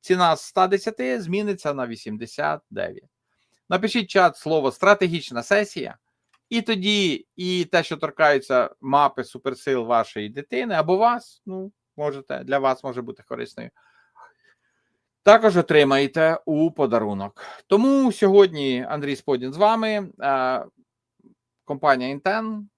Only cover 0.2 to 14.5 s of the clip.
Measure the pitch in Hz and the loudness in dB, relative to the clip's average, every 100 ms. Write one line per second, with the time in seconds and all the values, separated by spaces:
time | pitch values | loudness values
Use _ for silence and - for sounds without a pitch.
0.2 | 175 156 - - 185 196 226 220 254 247 | 2 2 -2 0 2 0 -2 -6 -6 -4
1.2 | 170 190 208 190 151 139 123 113 - 107 | -4 -4 -4 -6 -6 -6 -8 -8 -10 -10
2.2 | 117 - 151 156 _ 101 90 95 _ _ | -10 -6 -4 -4 _ -8 -8 -10 _ _
3.2 | _ _ _ _ _ 180 208 240 190 196 | _ _ _ _ _ -4 -2 -4 -2 2
4.2 | 175 - 156 160 135 - 190 202 180 170 | 2 0 -2 0 0 0 2 4 2 -4
5.2 | - 120 120 202 208 - - - _ _ | -8 -10 -2 0 0 -8 -12 -14 _ _
6.2 | _ _ _ 233 226 214 190 208 185 131 | _ _ _ -6 -2 -2 0 0 0 -2
7.2 | - - 180 180 170 175 160 160 156 - | -10 -10 -4 -4 0 -2 -2 -6 -8 2
8.2 | 156 139 135 127 117 _ 135 143 143 - | 2 2 2 0 0 _ -2 2 2 -2
9.2 | 120 123 139 123 - 131 117 120 110 110 | -12 -8 -10 -8 -4 -4 0 0 0 -8
10.2 | 104 123 143 247 247 175 156 190 233 240 | -10 -12 -8 -6 -4 -2 0 2 2 0
11.2 | - _ - 185 190 _ _ - 147 139 | -8 _ -14 -12 -14 _ _ -8 -8 -8
12.2 | - 135 127 139 135 127 139 123 117 104 | -10 -10 -4 -2 0 -2 -6 -10 -12 -16
13.2 | _ 123 117 - 120 _ _ _ _ _ | _ -12 -12 -14 -18 _ _ _ _ _
14.2 | - _ _ | -20 _ _